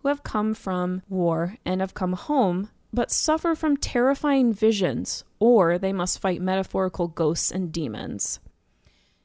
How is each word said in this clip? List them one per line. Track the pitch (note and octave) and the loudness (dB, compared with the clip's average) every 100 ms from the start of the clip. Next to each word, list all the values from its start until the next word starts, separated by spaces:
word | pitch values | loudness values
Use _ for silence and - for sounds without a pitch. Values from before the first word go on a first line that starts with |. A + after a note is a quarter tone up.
who | C#4 | -2
have | C#4+ | -2
come | - G#3+ G#3+ | -2 -2 -2
from | G#3+ - F3+ F3+ F#3 - | -2 -2 -2 -2 -4 -4
war | F#3+ F3 D#3+ E3+ A3 | 0 0 0 -2 -6
and | - F#3 | -4 -2
have | F#3 | -2
come | - F3+ | -4 -4
home, | F3+ - D4 G#3 F3 G#3 _ _ | -4 -2 2 2 2 -4 _ _
but | A3+ - | -4 0
suffer | - - D#4 E4+ | 0 2 2 0
from | D#4+ D#4 C#4+ | 0 0 0
terrifying | - A#3+ B3 C#4 D4+ C#4 B3 | 0 2 2 2 2 2 2
visions, | G#3+ A3 G#3+ F3+ A#2+ - - - - | 2 2 2 0 -2 -4 -6 -8 0
or | A3+ A#3+ E3+ F3 | 4 6 6 2
they | F#3+ | 0
must | G3 C4+ - | -2 -2 -2
fight | G3 F3+ | -2 -2
metaphorical | F#3 F#3+ F#3+ G3 F#3+ - F3 | 0 -2 -2 -2 -2 -2 -4
ghosts | D#3+ D#3+ D#3+ - | 0 0 2 0
and | - F3+ | -2 -4
demons. | D#3+ D3 G#2 - G2+ - - - _ _ _ _ _ _ _ | -4 -6 -6 -8 -6 -6 -8 -12 _ _ _ _ _ _ _